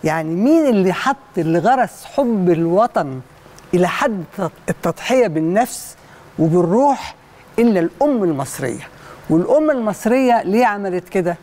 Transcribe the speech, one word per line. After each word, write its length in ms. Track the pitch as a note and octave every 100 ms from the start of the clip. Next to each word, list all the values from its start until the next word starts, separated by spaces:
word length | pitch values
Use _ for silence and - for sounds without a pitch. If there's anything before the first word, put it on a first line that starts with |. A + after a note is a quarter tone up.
يعني 320 | D#3 D#3+ D#3+ E3+
مين 300 | A#3 E4 D4
اللي 260 | G#3+ F#3
حط، 220 | E3+ - C4+ - -
اللي 220 | D#3+ E3
غرس 460 | F3 C4 A3+ - -
حب 440 | - C4 A3 F3+
الوطن 720 | E3 E3 F3+ A#3+ A3+ D3+ C3 - - - - -
إلى 140 | F3+ F3+
حد 360 | - - G#3 D#3+ - E3+ - -
التضحية 580 | E3+ F3 E3 - B3+ A3+
بالنفس 680 | D#3 D#3+ F#3+ B3 - - - - - - -
وبالروح 760 | D#3+ E3+ F3 G#3 C#4+ C4+ - - - - - -
إلا 200 | A#3+ G3
الأم 440 | E3 - C#4+ B3+
المصرية؟ 640 | F#3 C#3+ C3+ - C3 - - - - - -
والأم 420 | D#3 F3+ C4+ D#4
المصرية 720 | C#4 A3 F#3+ A3+ B3+ C4 A#3
ليه 220 | F3 G#3 B3
عملت 440 | G3+ G3 F3+ E3+
كده؟ 280 | G3 F3 E3+